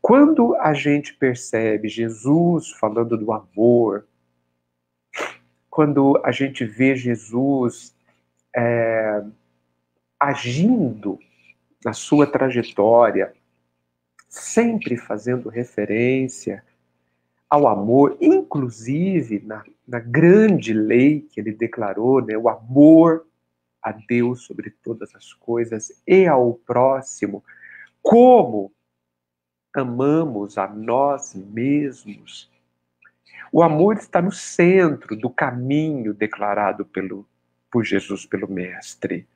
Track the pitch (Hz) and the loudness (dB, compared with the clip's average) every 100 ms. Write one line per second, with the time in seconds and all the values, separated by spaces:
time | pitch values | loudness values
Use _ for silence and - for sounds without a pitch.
0 | - 262 294 311 233 - 156 143 147 147 | 4 4 6 4 2 0 0 0 0 -2
1 | 143 - 135 123 - 113 113 107 107 110 | -4 -4 -2 -2 -6 -4 -2 -2 -6 -6
2 | 117 110 120 156 175 165 120 - 107 107 | -8 -6 0 2 2 0 -6 -6 -4 -4
3 | 117 117 110 110 _ - 117 120 110 101 | -4 -4 -4 -8 _ 0 2 4 2 -4
4 | _ _ _ _ _ _ _ _ _ _ | _ _ _ _ _ _ _ _ _ _
5 | _ - - - _ _ _ - 151 139 | _ -14 -14 -14 _ _ _ -2 0 2
6 | 139 143 139 123 135 139 113 107 131 131 | 2 2 -2 -4 -6 -6 -10 -2 0 0
7 | 123 113 - 117 135 139 123 - - _ | -4 -6 -6 -4 -2 -2 -2 -6 -20 _
8 | _ _ _ _ _ 120 117 120 113 113 | _ _ _ _ _ -4 -2 -2 -2 -2
9 | 110 104 104 113 _ _ _ _ _ _ | -4 -6 -8 _ _ _ _ _ _ _
10 | _ _ 143 135 123 127 202 247 139 107 | _ _ -2 -2 -6 -2 0 0 -2 -6
11 | 101 92 _ _ _ _ _ _ 117 101 | -10 -10 _ _ _ _ _ _ -10 -10
12 | - 147 143 - 135 120 110 - 104 117 | -2 2 2 0 -2 -2 -6 0 4 4
13 | 117 98 92 _ _ _ _ _ _ _ | 4 2 -6 _ _ _ _ _ _ _
14 | _ _ _ - - - 233 220 - 120 | _ _ _ -20 -4 -2 0 -2 -6 -10
15 | - 107 113 127 117 117 120 - 104 107 | -8 -8 -6 -6 -6 -10 -8 -6 -4 -2
16 | 123 131 131 - - 98 _ _ _ _ | 0 -2 -4 -8 -12 -12 _ _ _ _
17 | _ _ _ _ _ 147 139 104 104 127 | _ _ _ _ _ 2 2 0 2 4
18 | 143 - - 381 - 151 127 113 113 147 | 2 2 2 2 0 -6 -8 -10 -8 -4
19 | 185 180 120 101 107 107 - _ - 123 | -2 -2 -4 -8 -10 -18 -18 _ -12 -10
20 | 117 131 170 202 220 175 113 110 107 120 | -4 4 6 6 6 2 0 -2 2 4
21 | 135 151 - - 107 107 113 - 104 98 | 4 2 -6 -10 -10 -6 -8 -6 -8 -2
22 | 120 135 113 107 117 113 113 131 147 160 | 0 0 0 -2 -2 -4 -2 6 8 10
23 | 165 165 - _ _ _ _ _ 110 107 | 8 2 -6 _ _ _ _ _ -12 -12
24 | 107 120 120 123 - - 107 _ - 113 | -4 -2 -2 -6 -12 -14 -14 _ -14 -14
25 | 107 _ - _ - 117 117 110 98 - | -14 _ -20 _ -6 -6 -4 -8 -12 -16
26 | - 185 180 135 123 117 - 120 131 135 | 2 4 4 4 2 -2 -4 0 2 0
27 | 131 - 101 101 _ - - - - _ | -6 -8 -8 -8 _ -20 -20 -20 -20 _
28 | - 233 254 247 147 107 98 _ _ _ | 4 6 8 8 4 -4 -8 _ _ _
29 | _ _ _ _ _ _ _ - 127 120 | _ _ _ _ _ _ _ -8 -6 -2
30 | 139 156 160 107 101 104 98 104 110 123 | 0 0 -2 -6 -8 -6 -8 -8 -4 0
31 | 143 139 - 98 98 110 131 147 143 123 | 0 -2 -8 -18 -12 -6 -2 -2 -2 -10
32 | 104 101 - - - _ _ _ _ _ | -20 -20 -20 -20 -20 _ _ _ _ _
33 | _ _ _ - - 151 165 151 196 214 | _ _ _ -20 -2 2 4 4 2 0
34 | - 175 175 - - - 175 190 175 135 | -4 -2 -2 -6 -10 0 4 4 2 -2
35 | - 110 123 - 139 123 127 147 156 143 | -10 -8 -6 -4 -4 -4 -4 -2 -2 -4
36 | 107 101 107 - 104 101 101 98 101 - | -6 -4 -6 -4 -4 -2 -2 -4 -8 -8
37 | 95 98 107 _ _ _ _ 120 107 98 | -10 -12 -18 _ _ _ _ -4 -2 -4
38 | - 98 - 95 98 95 90 87 - - | -4 -12 -10 -10 -8 -10 -12 -14 -20 -12
39 | 98 98 - | -10 -10 -12